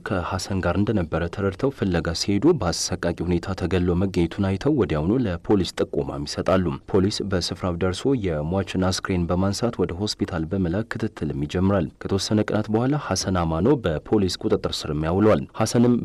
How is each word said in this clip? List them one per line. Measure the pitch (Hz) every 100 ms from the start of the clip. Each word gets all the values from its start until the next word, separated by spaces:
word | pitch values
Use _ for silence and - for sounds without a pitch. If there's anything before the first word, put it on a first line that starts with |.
ከሐሰን | - 95 87 95 - 95
ጋር | 87 85
እንደነበረ | 104 107 80 80 85
ተረድተው | - 98 95 135
ፍለጋ | - 101 85 78
ሲሄዱ | 82 - 101 139
በአሰቃቂ | 160 90 78 - 90 85 82
ሁኔታ | 85 87 98
ተገሎ | 92 87 92 90
መገኘቱን | 85 98 92 85 -
አይተው | 98 98 139
ወዲያውኑ | 151 95 76 82 127
ለፖሊስ | 110 85 - 104 85
ጥቆማም | - - 73 69 71
ይሰጣሉ። | 73 - 85 95 87 67 -
ፖሊስ | 101 95 -
በስፍራው | 98 92 - 95 92 87
ደርሶ | 92 90 135 135
የሟችን | 95 76 76 95 95 95 92
አስክሬን | 92 - 90 87
በማንሳት | 90 98 101 120 117
ወደ | 85 82
ሆስፒታል | 107 - 101 87 80
በመላክ | 98 87 95 113
ክትትልም | 113 110 - 78 69
ይጀምራል። | 73 92 95 101 69 -
ከተወሰነ | - 98 - 107
ቀናት | 107 107 107
በኋላ | 110 127 147
ሐሰን | - 95 - 90
አማኖ | 82 80 107 147
በፖሊስ | 92 76 - 110 92 -
ቁጥጥር | - 98 -
ስርም | - 80 73
ያውለዋል። | 78 92 107 87 - -
ሐሰንም | 110 120 120 120